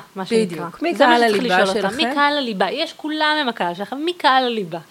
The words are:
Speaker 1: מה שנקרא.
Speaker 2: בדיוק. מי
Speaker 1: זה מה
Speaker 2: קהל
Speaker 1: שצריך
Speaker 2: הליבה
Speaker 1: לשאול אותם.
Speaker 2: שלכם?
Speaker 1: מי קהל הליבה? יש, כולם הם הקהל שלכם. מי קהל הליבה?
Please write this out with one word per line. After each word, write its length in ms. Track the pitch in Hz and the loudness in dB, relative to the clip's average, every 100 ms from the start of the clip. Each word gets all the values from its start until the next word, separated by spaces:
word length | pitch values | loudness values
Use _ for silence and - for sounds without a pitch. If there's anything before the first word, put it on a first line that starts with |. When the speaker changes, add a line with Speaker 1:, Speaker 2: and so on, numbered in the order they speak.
| - 190 | -2 -12
Speaker 1:
מה 100 | 185 | -2
שנקרא. 200 | 226 196 | 0 0
Speaker 2:
בדיוק. 360 | 170 175 - | -4 -10 -6
מי 140 | 330 208 | -4 4
Speaker 1:
זה 100 | - | 4
מה 120 | 240 | 6
Speaker 2:
קהל 100 | 233 | 4
Speaker 1:
שצריך 120 | 202 | 2
Speaker 2:
הליבה 220 | 240 180 | 2 2
Speaker 1:
לשאול 160 | 190 208 | 2 0
אותם. 40 | |
Speaker 2:
שלכם? 160 | 196 247 | -2 -2
Speaker 1:
מי 180 | 339 294 | -2 2
קהל 220 | 285 294 | 2 0
הליבה? 340 | 240 190 185 | -2 -2 -2
יש, 220 | 254 320 | -2 -6
כולם 440 | - 302 311 302 302 | -6 -6 -2 0 0
הם 80 | 254 | -2
הקהל 240 | 220 175 175 | -2 -4 -4
שלכם. 220 | 196 269 | -8 -6
מי 160 | 330 | -6
קהל 300 | 349 294 262 | 0 2 2
הליבה? 360 | 247 226 175 165 - | 2 -2 -6 -8 -12